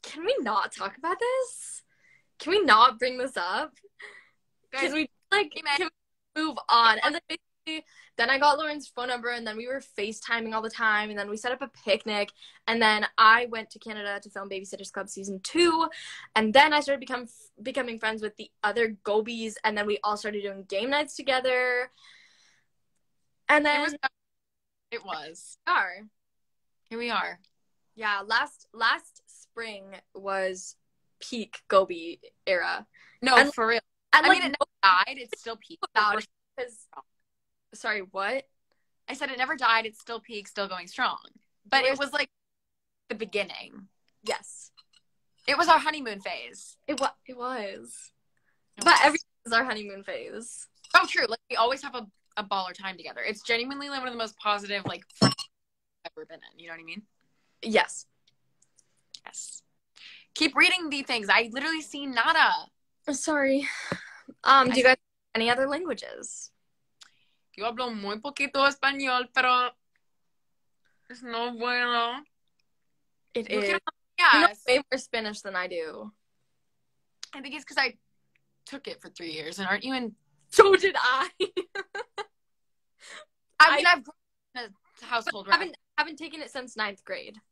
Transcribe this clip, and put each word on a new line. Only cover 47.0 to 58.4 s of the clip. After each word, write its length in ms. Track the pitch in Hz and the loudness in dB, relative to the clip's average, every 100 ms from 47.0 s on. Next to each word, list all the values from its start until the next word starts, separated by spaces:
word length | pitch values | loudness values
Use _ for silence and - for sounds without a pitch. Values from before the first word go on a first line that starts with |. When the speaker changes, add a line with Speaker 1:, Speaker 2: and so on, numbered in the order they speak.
Speaker 1:
wa-, 100 | 269 - - | -2 -4 -20
it 100 | 247 | -12
was. 720 | 247 254 202 208 240 - - _ _ _ _ _ _ - | -8 -8 -10 -12 -18 -20 -20 _ _ _ _ _ _ 0
Speaker 2:
It 60 | |
Speaker 1:
But 100 | - | 4
Speaker 2:
was. 60 | 339 | 6
Speaker 1:
everything 240 | 294 302 - _ - | 6 2 -8 _ -2
was 80 | |
our 100 | 226 | 0
honeymoon 400 | 254 214 208 196 | 0 -4 -8 -14
phase. 640 | 196 151 120 208 233 - - _ - | -10 -10 -10 -14 -14 -18 -20 _ 2
Speaker 2:
Oh, 120 | 339 381 | 4 4
true. 180 | 359 277 | 0 -2
Like, 120 | 226 _ | -4 _
we 60 | 220 | 0
always 280 | 226 262 | 0 0
have 120 | 285 247 | -6 -12
a, 120 | 214 _ _ - | -14 _ _ -12
a 60 | |
baller 300 | 202 196 185 | -6 -6 -6
time 240 | 180 190 180 | -10 -12 -12
together. 240 | 160 - | -14 -10
It's 220 | - 214 | -8 -8
genuinely, 460 | - 233 247 277 285 | -4 -4 -2 -8 -8
like, 100 | 277 | -8
one 80 | 254 | -8
of 60 | |
the 60 | 240 | -6
most 180 | 226 - | -8 -6
positive, 460 | 214 208 202 202 196 | -4 -4 -4 -6 -6
like, 180 | 180 - - | -10 -14 0
friends 200 | - - - _ _ _ _ _ 170 | 0 0 -10 _ _ _ _ _ -18
I've 60 | - | -16
ever 80 | 156 | -18
been 140 | 165 57 | -18 -20
in. 80 | _ | _
You 80 | 170 | -16
know 60 | |
what 80 | 165 | -16
I 20 | |
mean? 200 | 165 175 - _ _ _ _ _ | -14 -16 -16 _ _ _ _ _
Speaker 1:
Yes. 440 | 220 214 - - - _ _ _ | 0 2 0 -4 -18 _ _ _